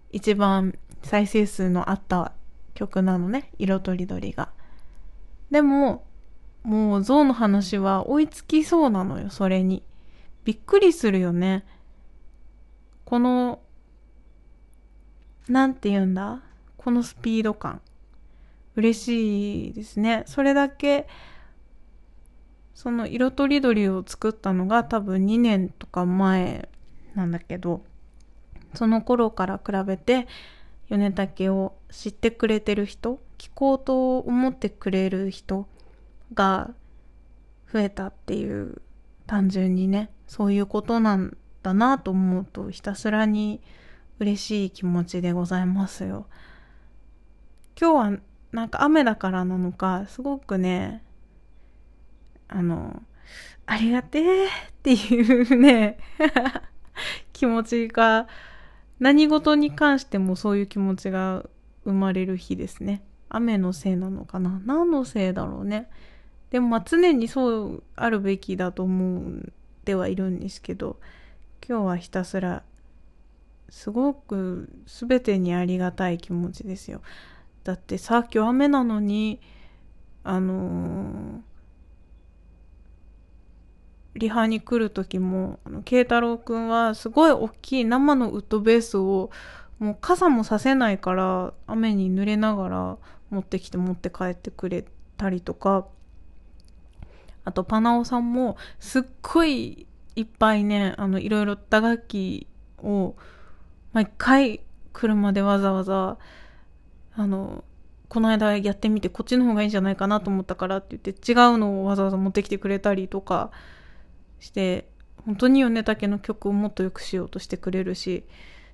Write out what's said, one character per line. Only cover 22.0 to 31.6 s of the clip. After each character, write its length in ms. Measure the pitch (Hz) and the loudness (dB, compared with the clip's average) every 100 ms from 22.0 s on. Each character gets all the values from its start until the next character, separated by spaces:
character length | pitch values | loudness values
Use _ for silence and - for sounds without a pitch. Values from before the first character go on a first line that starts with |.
| - - - - - - - | -20 -20 -20 -20 -20 -20 -20
そ 160 | - 240 | -12 -6
の 160 | 233 220 | -4 -4
色 240 | 233 254 | 0 0
と 160 | 262 277 | 2 2
り 140 | 285 | 4
ど 140 | 254 | 4
り 140 | 214 196 | 4 2
を 140 | 190 - | 0 -6
作 240 | - 220 | -4 -4
っ 20 | |
た 200 | 220 190 | -2 -2
の 140 | 185 190 | 0 2
が 180 | 233 | 2
多 160 | 233 226 | 2 -2
分 260 | 202 190 196 | 0 0 2
二 120 | 226 | 4
年 300 | 240 196 185 | 4 2 0
と 180 | - - | -6 -8
か 200 | 180 180 | -4 0
前 640 | 185 190 185 - - - - - - - | 2 4 2 0 -6 -12 -18 -20 -20 -10
な 120 | 208 175 | -4 -4
ん 40 | |
だ 100 | 170 | -4
け 180 | - 180 | -8 -8
ど、 260 | 175 170 - - - - - - - - - | -4 -6 -8 -20 -20 -20 -20 -20 -20 -20 -16
そ 120 | - 226 | -2 2
の 160 | 226 | 2
頃 280 | 226 247 220 | 2 2 2
か 160 | 220 185 | 0 -4
ら 120 | 190 | -6
比 140 | - 196 | 0 0
べ 120 | 190 190 | 0 -2
て、 280 | - 254 240 - - - - - - | 2 2 0 -12 -20 -20 -20 -20 -4
米 220 | 202 202 | 0 0
竹 400 | 190 196 - 190 | 0 -4 -2 0
を 240 | 190 | 0